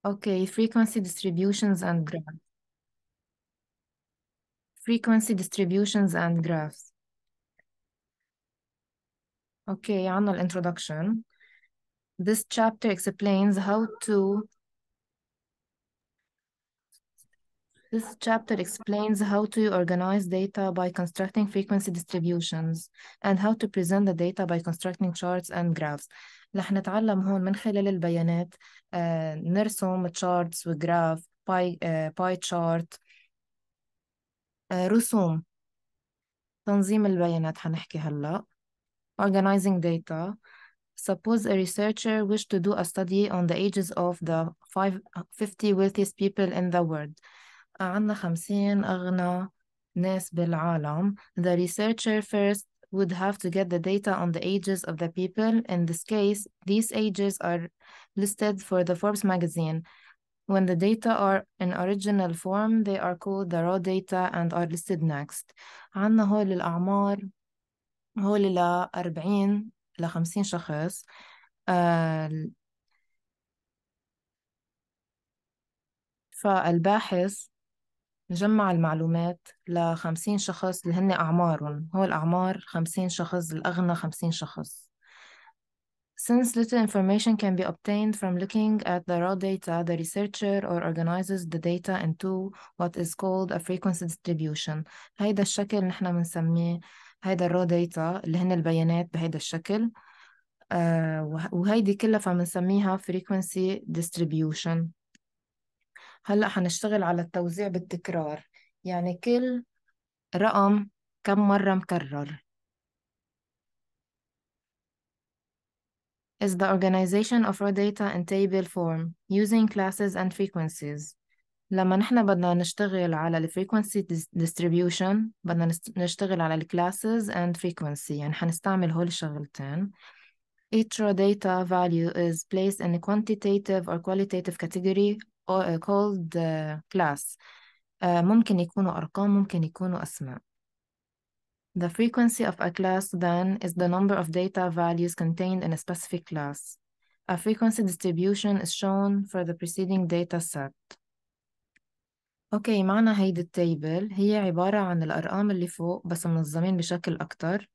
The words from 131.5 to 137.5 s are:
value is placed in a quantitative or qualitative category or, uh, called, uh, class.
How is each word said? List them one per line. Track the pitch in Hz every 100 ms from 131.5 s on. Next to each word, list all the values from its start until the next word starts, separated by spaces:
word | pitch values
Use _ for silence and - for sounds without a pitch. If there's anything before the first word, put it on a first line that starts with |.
| 185 180
value | 180 180 170 165
is | 175 170 165
placed | - 190 196 196
in | 175 170
a |
quantitative | 170 208 220 208 208 202 202 190 175
or | 170
qualitative | 175 190 196 185 180 170
category | 165 185 185 190 202 214 - _ -
or, | 190
uh, | 185 165
called, | 185 202 208 196 165 170
uh, | 165 160 156 156 -
class. | 190 160 143 - - -